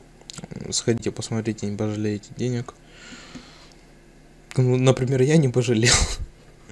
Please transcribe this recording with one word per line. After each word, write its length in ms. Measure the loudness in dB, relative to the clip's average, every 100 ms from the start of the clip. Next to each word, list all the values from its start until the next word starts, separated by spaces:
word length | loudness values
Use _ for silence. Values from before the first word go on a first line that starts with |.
| -20 -20 -20 -18 -16
м, 220 | -14 -8
сходите, 380 | -4 -2 -2 -4
посмотрите, 560 | -8 -6 -4 -4 -4 -6
не 100 | -4
пожалеете 560 | -4 -2 -4 -4 -8 -6
денег. 360 | -4 -4 -8 -16 -20 -20 -20 -20 -20 -20 -20 -20 -20 -20 -20 -20 -20 -20 -20 -20 -4 0
Ну, 200 | 2 4
например, 440 | 4 4 0 2
я 160 | 4 4
не 140 | 4
пожалел. 420 | 2 2 4 4
<laughs> 140 | 4 2 -2 -10 -14 -20 -20 -20